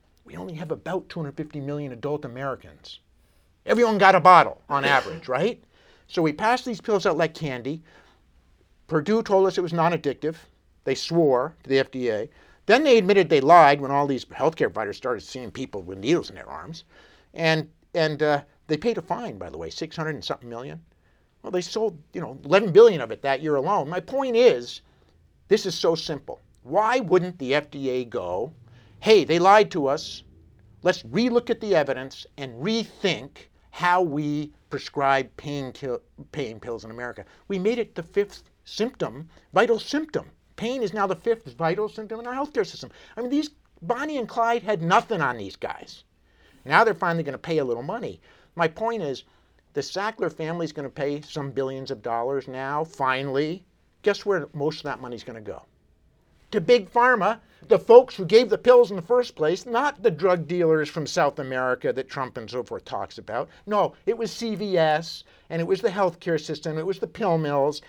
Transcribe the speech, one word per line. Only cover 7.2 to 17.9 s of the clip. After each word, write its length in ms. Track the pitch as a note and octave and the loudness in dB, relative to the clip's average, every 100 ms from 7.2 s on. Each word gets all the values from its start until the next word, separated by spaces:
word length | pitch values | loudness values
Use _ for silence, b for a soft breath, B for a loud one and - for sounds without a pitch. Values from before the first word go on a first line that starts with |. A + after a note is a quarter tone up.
| D#3+ | -2
candy. 500 | D#3+ D#3+ B2+ A#2+ D#3+ b b b b b _ _ _ _ _ - | -2 -8 -6 -8 -10 b b b b b _ _ _ _ _ -4
Purdue 340 | D#3+ D3+ A3 | -4 0 0
told 240 | A3 G3 F#3+ | 2 4 4
us 100 | F#3 | 2
it 60 | |
was 100 | F3+ | -2
non-addictive. 640 | E3+ E3 E3 D3 B2+ D3 E3 - _ _ _ | 0 2 0 -2 -4 -6 -8 -14 _ _ _
They 140 | - C3+ | -6 -4
swore 580 | - E3+ D#3 B2 C#3+ - | 0 2 4 4 0 -8
to 80 | - | 0
the 80 | C3+ | 0
F 140 | C3+ | 0
D 180 | C3 B2 | -2 -4
A. 180 | G#2+ A2 b b b - | -4 -6 b b b 2
Then 160 | A#3 | 4
they 160 | D4+ A#3 | 6 4
admitted 320 | F#3 G3+ E3 | 6 4 4
they 100 | D#3 | 4
lied 400 | C3+ F3 D3 C#3+ | 8 10 10 6
when 120 | C3+ | 0
all 160 | C#3 C#3+ | -2 0
these 160 | B2+ | -2
healthcare 420 | - - C3+ D#3+ B2+ | -6 -4 -2 0 -2
providers 300 | F2 G#2 G2+ | -2 -8 -6
started 260 | B2 A#2 | -6 -6
seeing 300 | - B2+ A#2+ | -8 -14 -12
people 300 | C3 C3 G2+ | -12 -10 -10
with 160 | F2 F#2+ | -12 -8
needles 300 | G#2 E3 - | -2 -2 -2
in 60 | |
their 140 | G2 - | -12 -16
arms. 340 | D#3 D#3+ E3 - b b b b | -14 -14 -16 -20 b b b b
And, 360 | - D#3+ D#3+ D#3 _ _ | -4 0 0 -2 _ _